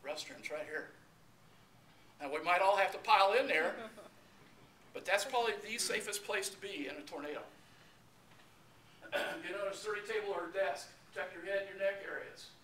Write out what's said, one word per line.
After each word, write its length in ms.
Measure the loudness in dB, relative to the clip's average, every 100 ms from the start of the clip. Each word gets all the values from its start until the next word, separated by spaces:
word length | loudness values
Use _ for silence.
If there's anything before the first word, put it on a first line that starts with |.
| -6
Restrooms. 420 | -8 -8 -10 -8
Restrooms 40 |
right 140 | -6 -4
here. 240 | -6 -6 -16 -20 -20 -20 -20 -20 -20 -20 -20 -20 -20 -20 -10
Now, 100 | -6
we 80 | -2
might 180 | 4 6
all 160 | 6 6
have 140 | 4
to 60 | 2
pile 340 | 6 8 10
in 140 | 8 6
there, 280 | 4 2 -2 -10 -14 -20 -20 -20 -20
<laughs> 580 | -20 -20 -20 -20 -14
but 120 | -8 2
that's 200 | 2 4
probably 280 | 2 2 -2 -6
the 120 | -4
safest 460 | -2 -2 -2 -6
place 260 | -2 -2 -2
to 80 | -8
be 300 | -8 -6 -6
in 80 | -8
a 100 | -10
tornado. 360 | -8 -6 -8 -10 -18 -20 -20 -20 -20 -20 -20 -20 -20 -20 -20 -20 -20 -20 -20
<clears throat> 80 | -4
Get 480 | -2 -2 -6 -6 -4
on 120 | -4
a 40 | -4
sturdy 260 | -6 -6
table 320 | -2 -4 -2
or 160 | -4 -4
a 40 |
desk. 340 | 0 0 -2 -8 -18 -14
Protect 220 | -10 -8
your 120 | -8 -2
head 220 | -2 -2
and 20 |
your 160 | 0 0
neck 180 | 0 -8
areas. 400 | -8 -10 -14 -18 -20